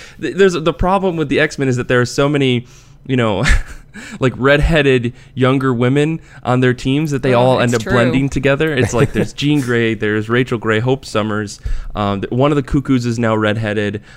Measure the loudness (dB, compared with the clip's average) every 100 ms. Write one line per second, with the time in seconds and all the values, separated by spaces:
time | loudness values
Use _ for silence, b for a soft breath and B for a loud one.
0 | B B -4 2 2 2 -2 0 0 0
1 | 0 -2 -2 0 0 0 -2 -2 0 0
2 | 0 0 0 2 0 0 -4 B B B
3 | -4 0 0 0 2 B B B B -20
4 | -16 -2 -2 0 2 4 4 2 4 2
5 | 0 -8 B 0 2 2 0 0 2 2
6 | 0 -2 B B -2 2 2 0 -2 -2
7 | -2 -2 0 2 4 2 2 0 0 2
8 | 2 0 -2 0 0 0 0 0 0 2
9 | 0 0 -4 -2 0 0 0 0 0 0
10 | -2 -2 0 0 0 -2 -2 0 0 -2
11 | -4 -4 -2 -4 -6 -8 B B B -4
12 | -2 -2 -2 0 0 0 0 -2 0 0
13 | 0 -2 0 0 0 -2 -2 -2 -4 -6
14 | -12